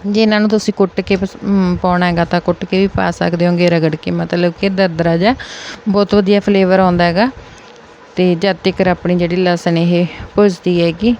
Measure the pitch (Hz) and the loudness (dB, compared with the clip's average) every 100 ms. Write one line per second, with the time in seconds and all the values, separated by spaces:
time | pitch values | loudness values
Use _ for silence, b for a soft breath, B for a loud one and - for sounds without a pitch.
0 | 202 208 220 214 214 214 - - 196 - | -2 0 2 2 2 2 0 0 -2 -2
1 | 185 196 190 - - 196 185 175 185 175 | -2 -2 -2 -6 -2 0 0 0 0 0
2 | 180 170 170 175 - 175 185 190 196 196 | 0 0 0 -2 -2 -4 -2 0 0 0
3 | 185 170 170 170 175 175 175 170 160 156 | -4 -2 -4 0 0 2 2 2 0 -2
4 | - 170 165 175 175 170 196 190 190 165 | -6 -6 -4 -2 -2 -2 -4 0 -2 0
5 | 170 170 202 262 B B B B 220 202 | 0 2 0 -2 B B B B -2 0
6 | 202 208 190 202 - 196 185 190 185 175 | 2 2 4 2 2 2 4 4 2 2
7 | 170 170 247 - B B B - - - | 2 2 -2 -4 B B B -20 -20 -20
8 | - - 180 165 196 175 190 180 185 175 | -12 -2 0 2 -2 0 -4 0 -2 0
9 | 175 180 175 180 180 175 175 165 175 175 | 0 0 0 0 0 0 0 0 2 2
10 | 175 B B - 208 175 180 175 170 165 | 0 B B 2 2 2 -2 0 0 0
11 | 220 | -2